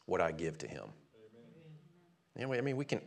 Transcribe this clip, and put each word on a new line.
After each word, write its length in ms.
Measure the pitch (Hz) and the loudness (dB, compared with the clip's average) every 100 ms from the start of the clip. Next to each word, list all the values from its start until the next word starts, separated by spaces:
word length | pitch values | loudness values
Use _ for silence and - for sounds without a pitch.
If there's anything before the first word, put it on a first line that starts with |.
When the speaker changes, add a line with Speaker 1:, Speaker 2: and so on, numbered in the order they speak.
| - | 2
Speaker 1:
what 140 | 90 | 4
I 140 | 82 | 4
give 240 | 78 82 78 | 4 -2 -2
to 100 | - | -6
him. 160 | 73 | -8
Speaker 2:
Amen. 80 | 50 - - - 110 113 117 - 156 - - - - _ _ - | -10 -14 -20 -20 -20 -20 -20 -20 -18 -18 -20 -20 -20 _ _ -4
Speaker 1:
You 100 | 127 | 0
know, 60 | |
I 80 | 127 | 2
mean, 140 | 139 131 | 2 0
we 80 | |
can 180 | 143 117 | 2 0